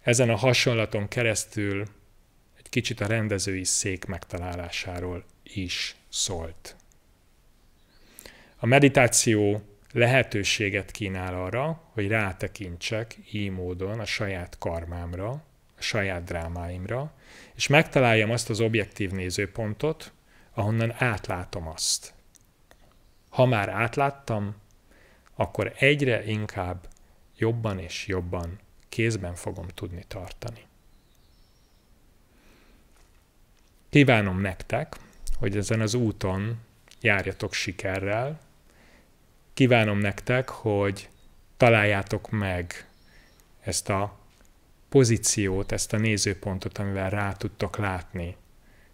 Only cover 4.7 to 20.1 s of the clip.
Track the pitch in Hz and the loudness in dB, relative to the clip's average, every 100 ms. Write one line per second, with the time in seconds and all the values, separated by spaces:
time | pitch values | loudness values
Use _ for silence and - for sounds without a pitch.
4.7 | - 95 90 90 87 - _ - 104 87 | -8 -8 -6 -6 -8 -12 _ -12 -8 -6
5.7 | - - - _ - - 90 82 87 - | -6 -8 -10 _ -6 -4 -4 -8 -12 -18
6.7 | - _ - _ _ _ _ _ _ _ | -20 _ -20 _ _ _ _ _ _ _
7.7 | _ _ _ - - - - - - 117 | _ _ _ -20 -20 -20 -20 -20 -4 4
8.7 | 135 143 135 120 - - 107 104 104 - | 8 8 8 6 4 4 4 4 0 -6
9.7 | - _ 123 117 131 113 104 95 - 101 | -20 _ 2 4 4 2 -2 -2 0 0
10.7 | 98 95 - 101 95 92 90 92 113 151 | -2 -6 -8 -6 -4 -6 -4 -4 -4 -4
11.7 | 160 - - 98 113 101 85 98 - 92 | -6 -10 -4 0 0 0 -4 -8 -8 -12
12.7 | 85 - 110 113 - - 107 101 95 90 | -8 -4 -4 -6 -12 -10 -4 -4 -4 -6
13.7 | 90 95 113 104 - 101 92 87 - 95 | -4 -4 -4 -6 -4 -4 -4 -8 -8 -6
14.7 | 82 82 85 85 87 101 147 - _ _ | -6 -6 -8 -6 -6 -6 -8 -12 _ _
15.7 | _ - 113 98 90 87 87 82 85 87 | _ -4 -2 0 -4 -6 -6 -6 -6 -6
16.7 | 90 95 117 156 - - - - - - | -8 -6 -6 -6 -12 -20 -20 -20 -6 4
17.7 | 143 165 147 123 110 107 117 - 104 113 | 6 6 4 6 6 4 0 -2 0 2
18.7 | 110 98 - 98 95 90 90 101 - 107 | 2 -2 -4 -4 -2 -4 -2 -4 -4 -6
19.7 | 104 151 156 - | -2 -4 -4 -12